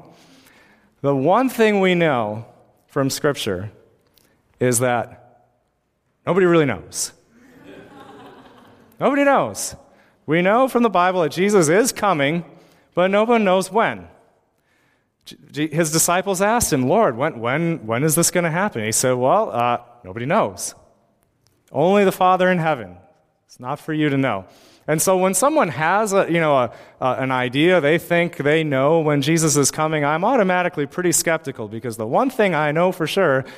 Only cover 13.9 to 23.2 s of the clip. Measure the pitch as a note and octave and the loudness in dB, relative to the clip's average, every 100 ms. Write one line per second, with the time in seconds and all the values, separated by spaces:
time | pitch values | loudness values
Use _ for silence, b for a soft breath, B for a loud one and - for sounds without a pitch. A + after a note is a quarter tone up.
13.9 | A2 E2+ - _ _ _ _ _ _ _ | -2 -12 -20 _ _ _ _ _ _ _
14.9 | _ _ _ - - - C#3 D#3 D3+ E3 | _ _ _ -20 -20 -14 -6 -4 -2 -2
15.9 | D#3 - F3 F#3+ F3+ G3+ A#3 - C#3 B2+ | 0 0 0 -2 -2 0 0 0 0 2
16.9 | F#3+ G#3 A2+ D3+ A#2 A2+ C#3+ E3+ E3 A2 | 2 2 0 -4 -4 -4 -2 -2 -4 -4
17.9 | A2+ D#3 D3+ E3 F3+ E3+ D#3+ G#3 C3+ G#2+ | -2 0 0 0 0 -2 -2 -4 -4 -4
18.9 | A#2 B2+ B2+ B2+ F#3 A3 A2 A#2+ A#2+ - | -2 0 0 2 0 0 -2 -2 -2 -6
19.9 | - F#2 G2 B2 G3 B2+ F#2 - - _ | -20 -16 -10 -4 -2 -2 -4 -12 -14 _
20.9 | _ _ _ _ _ _ _ _ B2+ E3 | _ _ _ _ _ _ _ _ -2 2
21.9 | G3+ G3 - F#3 F#3 F#3 F3+ D#3+ C#3+ G2 | 4 2 2 2 4 2 0 0 -4 -6
22.9 | F2 - _ | -18 -20 _